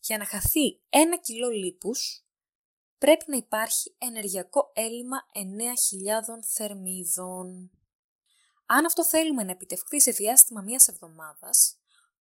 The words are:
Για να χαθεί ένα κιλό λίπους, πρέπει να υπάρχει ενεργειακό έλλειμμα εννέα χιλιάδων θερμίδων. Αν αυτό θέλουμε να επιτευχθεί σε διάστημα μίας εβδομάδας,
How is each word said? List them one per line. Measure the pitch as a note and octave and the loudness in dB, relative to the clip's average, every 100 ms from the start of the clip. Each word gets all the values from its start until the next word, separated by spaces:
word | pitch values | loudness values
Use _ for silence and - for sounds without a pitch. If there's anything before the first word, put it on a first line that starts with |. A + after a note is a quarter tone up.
Για | - A3 | -4 -4
να | |
χαθεί | G3+ G3+ - D#4+ C4+ - _ | -4 -4 0 2 2 0 _
ένα | C#4 D#4+ E4+ | 6 6 4
κιλό | - A3+ B3 | -4 -4 -2
λίπους, | A3 F#3 F3+ F3 C4 - - _ _ _ _ _ _ _ _ | 0 -4 -4 -6 -4 -6 -8 _ _ _ _ _ _ _ _
πρέπει | - D#4+ D#4+ | 6 6 4
να | C4+ | -6
υπάρχει | - G#3+ A3+ - - _ | -2 -2 0 -2 -4 _
ενεργειακό | B3 A3+ G3+ F#3 F3+ C#4 - | -10 -6 -6 -6 0 0 0
έλλειμμα | - A3+ A#3 B3 C4 - | -2 -4 -4 -6 -8 -8
εννέα | - F#3+ G3+ A#3+ | -12 -10 -6 -6
χιλιάδων | B3 - F#3+ G3 A3 A3 A3+ | 0 -2 -2 -2 -2 -2 -8
θερμίδων. | A3+ - G#3 G3 F#3 F#3 F3 - F#3 F#3 F3+ F#3 F#3 _ _ _ _ _ _ _ _ _ _ | -6 -4 -6 -8 -8 -6 -4 -4 -4 -8 -10 -12 -18 _ _ _ _ _ _ _ _ _ _
Αν | B3 | 0
αυτό | E4 - | 2 2
θέλουμε | E4 D#4+ D#4+ C4+ | 2 2 2 0
να | G3 | -4
επιτευχθεί | F3+ - F3+ - D4 | -8 -10 -10 -6 2
σε | C4+ | 2
διάστημα | A3+ G#3 B3+ - A3 | 4 2 4 4 0
μίας | F#3+ B3+ - | -10 2 2
εβδομάδας, | F#3 E3 D#3+ D#3 D3+ C4 - - - _ _ _ _ | 2 -20 -18 -18 -16 -2 2 2 0 _ _ _ _